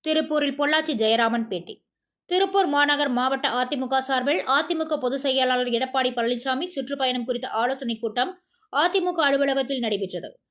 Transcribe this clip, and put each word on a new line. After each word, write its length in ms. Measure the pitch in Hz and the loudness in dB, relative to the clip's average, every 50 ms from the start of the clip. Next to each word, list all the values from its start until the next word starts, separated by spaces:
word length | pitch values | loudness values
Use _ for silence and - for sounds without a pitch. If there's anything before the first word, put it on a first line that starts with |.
திருப்பூரில் 580 | _ 311 311 311 311 320 302 302 285 285 277 285 | _ 2 2 2 2 2 0 0 2 0 0 0
பொள்ளாச்சி 360 | 294 285 311 311 311 311 294 | 0 2 2 0 0 0 0
ஜெயராமன் 520 | 214 220 220 226 226 233 226 226 233 226 | 0 2 2 4 4 4 2 2 0 -2
பேட்டி. 380 | 220 190 170 165 - - _ _ _ _ _ _ _ _ _ _ | -2 -4 -8 -6 -10 -16 _ _ _ _ _ _ _ _ _ _
திருப்பூர் 400 | _ 349 370 392 381 - 392 381 | _ 2 2 2 2 4 2 2
மாநகர் 420 | 294 285 285 285 294 294 285 294 277 | 4 4 2 4 2 4 2 2 0
மாவட்ட 400 | 247 240 254 262 269 262 269 - | 2 2 2 0 0 0 -2 0
அதிமுக 520 | - 247 254 247 294 247 262 240 269 262 | 0 0 0 -2 -2 -4 -2 0 0 0
சார்பில் 420 | 254 - 269 254 247 269 302 - - | 0 0 -2 0 0 0 0 0 2
அதிமுக 500 | - 269 285 320 311 339 311 320 320 320 | 2 2 2 2 0 -2 -4 -2 -2 -2
பொதுச் 240 | 294 262 247 254 269 | -2 0 -2 -2 -2
செயலாளர் 460 | 269 285 269 262 254 254 254 247 247 | -2 0 0 2 2 2 2 0 0
எடப்பாடி 440 | 247 233 233 254 247 254 269 254 254 | 0 0 -2 -2 -2 -2 0 0 0
பழனிசாமி 540 | 240 247 233 233 247 233 - 277 262 262 339 | 0 0 -2 0 -2 -2 -2 -2 -2 -2 -4
சுற்றுப்பயணம் 580 | 370 359 277 240 - 277 277 269 254 247 233 240 | -6 -6 -6 -6 -6 -4 -2 0 0 0 -2 -2
குறித்த 240 | 247 240 240 - - | -4 -4 -4 -4 -4
ஆலோசனைக் 520 | - 214 233 247 269 269 277 233 233 220 | -2 0 0 0 -2 -2 -4 -6 -4 -4
கூட்டம் 380 | 220 226 214 240 254 359 370 - _ _ _ _ _ _ - | -4 -4 0 0 -2 -2 -2 -12 _ _ _ _ _ _ 0
அதிமுக 440 | 269 320 359 - 392 339 359 349 339 | 2 2 2 2 2 0 0 0 2
அலுவலகத்தில் 580 | 311 277 277 277 277 277 269 269 262 247 277 262 | 2 2 4 2 2 2 2 0 0 -2 -2 -2
நடைபெற்றது. 600 | 233 220 214 196 196 185 - 175 143 117 - _ _ _ | -2 -2 -2 -2 -2 -4 -6 -8 -8 -10 -16 _ _ _